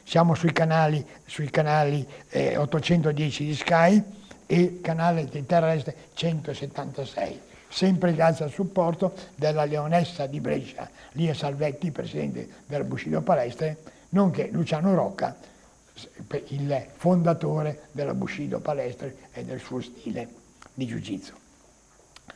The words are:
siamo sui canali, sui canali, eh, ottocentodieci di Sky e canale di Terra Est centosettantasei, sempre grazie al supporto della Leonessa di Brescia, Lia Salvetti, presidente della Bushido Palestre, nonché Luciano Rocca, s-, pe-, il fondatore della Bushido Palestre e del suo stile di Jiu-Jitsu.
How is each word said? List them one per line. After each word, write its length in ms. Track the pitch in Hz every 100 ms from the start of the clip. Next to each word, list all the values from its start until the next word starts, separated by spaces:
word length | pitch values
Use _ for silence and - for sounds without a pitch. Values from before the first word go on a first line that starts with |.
| -
siamo 240 | 165 170
sui 160 | 156 165
canali, 560 | - 160 160 156 151 - -
sui 260 | - - 147
canali, 540 | - 151 151 147 147 123 - -
eh, 260 | - 135 -
ottocentodieci 880 | 147 160 - 170 156 143 151 -
di 100 | 147
Sky 480 | 147 - 165 170 208 - - - -
e 360 | - 175 175 175
canale 440 | - 165 170 165 135
di 200 | 147 135
Terra 260 | 170 160
Est 220 | 160 135 - -
centosettantasei, 1300 | - 165 160 143 139 139 - 139 139 135 - - - - - -
sempre 440 | - 190 175 175
grazie 300 | 156 165 156
al 60 | 151
supporto 640 | - 190 190 170 165 185 - - -
della 280 | 151 151
Leonessa 640 | 147 151 147 170 165 - 135
di 140 | 143
Brescia, 500 | - - 123 - - - -
Lia 200 | 143 165
Salvetti, 600 | 143 143 139 147 135 170
presidente 560 | - 120 147 147 120 113 - -
della 160 | 143
Bushido 380 | 131 131 156 156
Palestre, 560 | 156 156 120 - 156 151 - - -
nonché 400 | 180 196 147 -
Luciano 460 | - 160 156 190 180
Rocca, 400 | 107 - - - - - - _ _
s-, 140 | - - - -
pe-, 160 | 143 -
il 380 | 139 143 135 - -
fondatore 840 | 170 180 170 165 151 151 151 - -
della 200 | 139 139
Bushido 460 | 131 127 - 143 123
Palestre 560 | - 143 127 - 139 - -
e 120 | -
del 160 | 123 127
suo 200 | - 123
stile 480 | 117 - 117 113 117 - - _ -
di 120 | - 123
Jiu-Jitsu. 480 | 113 101 95 - - _ _ _ _ _ _ _ - -